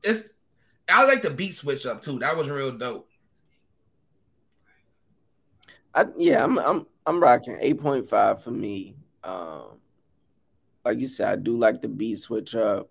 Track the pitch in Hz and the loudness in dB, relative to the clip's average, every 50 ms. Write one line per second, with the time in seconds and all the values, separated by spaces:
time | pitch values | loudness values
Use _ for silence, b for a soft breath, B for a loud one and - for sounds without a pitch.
0 | - 196 220 220 - - _ _ _ _ _ _ _ _ _ _ _ - 180 220 | 0 -2 -2 -2 -4 -10 _ _ _ _ _ _ _ _ _ _ _ 2 6 6
1 | 269 269 269 254 - 170 139 127 185 196 170 - - 143 135 131 - 131 113 104 | 6 6 6 4 2 -4 -4 -4 -6 -6 -6 -8 -4 -4 -4 -4 -4 -8 -8 -8
2 | - 151 139 123 120 139 160 165 156 139 147 139 135 131 123 113 123 123 113 98 | -8 -8 -6 -4 -2 -2 -2 -2 -4 -4 -4 -4 -4 -6 -6 -6 -8 -8 -8 -10
3 | - _ _ _ _ _ _ _ _ _ _ _ _ _ _ _ _ _ _ _ | -14 _ _ _ _ _ _ _ _ _ _ _ _ _ _ _ _ _ _ _
4 | _ _ _ _ _ _ _ _ _ _ _ _ _ _ _ _ _ _ _ _ | _ _ _ _ _ _ _ _ _ _ _ _ _ _ _ _ _ _ _ _
5 | _ _ _ _ _ _ _ _ _ _ _ _ - b b b b _ _ - | _ _ _ _ _ _ _ _ _ _ _ _ -20 b b b b _ _ 2
6 | - - - - 339 339 277 226 247 285 262 262 - - 190 160 151 _ _ _ | 2 2 2 2 2 4 4 4 4 2 2 2 2 0 0 -2 -4 _ _ _
7 | _ - 160 175 175 - 123 - - 127 110 - - 139 151 147 143 151 139 131 | _ -2 2 4 6 6 6 6 4 -4 -10 -2 0 0 0 0 0 -2 -2 -2
8 | 110 - - 104 104 104 104 - - 120 120 110 104 104 101 98 95 95 101 143 | -2 0 2 4 4 4 2 0 -4 -10 -8 -8 -6 -6 -8 -8 -10 -12 -16 -20
9 | - _ _ _ - 87 92 92 85 82 78 73 60 52 53 57 _ _ _ _ | -20 _ _ _ -14 -12 -12 -10 -12 -12 -14 -16 -16 -20 -20 -20 _ _ _ _
10 | _ _ _ _ _ _ _ _ _ _ _ _ _ _ _ _ _ - 110 120 | _ _ _ _ _ _ _ _ _ _ _ _ _ _ _ _ _ -2 -2 -2
11 | 127 131 - - 98 104 101 98 95 104 117 117 117 110 113 - - 117 110 - | -4 -8 -6 -4 -2 -2 -2 -2 -2 -2 0 4 4 4 2 2 -6 -10 -6 -6
12 | 107 113 107 101 - - 113 110 - - - 113 110 104 101 98 - _ | -6 -6 -6 -8 -8 -6 -6 -8 -6 -6 -4 -2 0 0 0 -2 -4 _